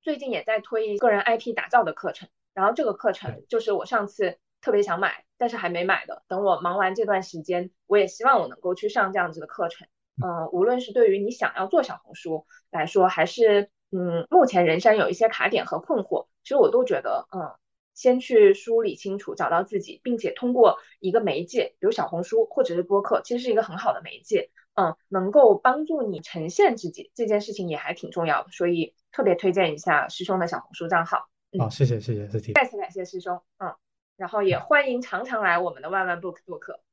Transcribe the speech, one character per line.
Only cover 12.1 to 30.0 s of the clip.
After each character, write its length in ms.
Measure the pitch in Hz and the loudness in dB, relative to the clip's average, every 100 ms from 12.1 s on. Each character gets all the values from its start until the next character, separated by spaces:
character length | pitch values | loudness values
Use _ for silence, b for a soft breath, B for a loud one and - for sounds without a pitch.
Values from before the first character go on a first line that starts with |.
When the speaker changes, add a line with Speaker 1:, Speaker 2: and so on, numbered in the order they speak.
| - | -14
Speaker 1:
书 300 | 170 160 b b _ | -8 -8 b b _
来 140 | 165 156 | -6 0
说， 200 | 202 185 | 4 2
还 200 | 180 170 | 2 -2
是， 440 | - 220 202 202 _ _ | 4 4 4 0 _ _
嗯， 340 | 190 180 170 165 | -6 -4 -4 4
目 160 | 359 | 6
前 220 | 269 196 170 | 6 4 4
人 140 | 165 | 4
生 160 | 220 214 | 4 4
有 120 | 135 | 2
一 40 | |
些 160 | 180 226 | 2 0
卡 200 | - - | 2 0
点 180 | 220 - | 0 -2
和 120 | - | -8
困 240 | - 262 | -4 -4
惑， 240 | - - - _ | -2 -6 -6 _
其 60 | - | -2
实 80 | 277 | 4
我 120 | 226 | 6
都 160 | 240 | 4
觉 160 | 254 143 | 2 -2
得， 280 | 110 131 - | -2 -4 -6
嗯， 220 | 190 151 - _ _ _ | -10 -10 -14 _ _ _
先 240 | - 254 254 | 0 2 2
去 360 | - 226 202 | 4 8 8
梳 280 | 196 233 226 | 6 2 0
理 140 | 214 160 | 0 -6
清 220 | 196 196 | -8 -8
楚， 180 | - - | -8 -4
找 120 | 143 | 0
到 120 | 170 | 0
自 180 | 196 196 | 0 -6
己， 200 | - - | -8 -10
并 160 | 247 233 | -6 -4
且 140 | 208 | -4
通 200 | - 247 | -4 -2
过 260 | 247 208 B B B | 6 6 B B B
一 140 | 190 | -2
个 80 | 220 | 0
媒 240 | 202 139 | 0 -4
介， 320 | 175 254 - _ | -4 -4 -4 _
比 80 | 196 | -2
如 60 | |
小 160 | 233 160 | -2 -4
红 160 | 170 | -6
书 220 | 175 220 220 | -2 0 0
或 140 | - | 0
者 100 | 170 | -2
是 80 | 170 | -2
播 200 | 170 196 | 0 0
客， 180 | 196 - | 2 -2
其 160 | - 240 | -2 -6
实 60 | |
是 60 | 247 | 0
一 40 | |
个 80 | 214 | -2
很 160 | 185 175 | -2 -4
好 140 | 208 | -4
的 100 | - | -4
媒 180 | 170 - | -10 -20
介， 300 | - 214 - b b | -4 -4 -4 b b
嗯， 220 | - 175 - _ | -2 -2 -4 _
能 220 | 190 185 | -4 4
够 260 | 294 240 202 | 8 8 6
帮 300 | 254 285 311 | 2 0 -4
助 160 | 311 | -4
你 180 | 220 165 | -4 -8
呈 300 | - 175 160 | -10 -8 -4
现 260 | - 392 226 | 4 4 2
自 140 | 165 | -8
己， 200 | - - | -12 -18
这 120 | - 220 | -6 -2
件 140 | 208 | -2
事 120 | 208 | -2
情 160 | 208 180 | -8 -6
也 80 | 147 | -6
还 180 | - | -8
挺 160 | 180 - | -10 -8
重 160 | 180 165 | -4 -2
要 160 | 139 | -2
的， 80 | - | -4
所 180 | - 175 | -4 -2
以 260 | 170 156 _ _ | 0 -4 _ _
特 120 | - | -2
别 100 | 208 | 0
推 180 | 175 196 | 2 2
荐 220 | 180 170 | 2 0
一 40 | 151 | -2
下 300 | 175 147 | 0 0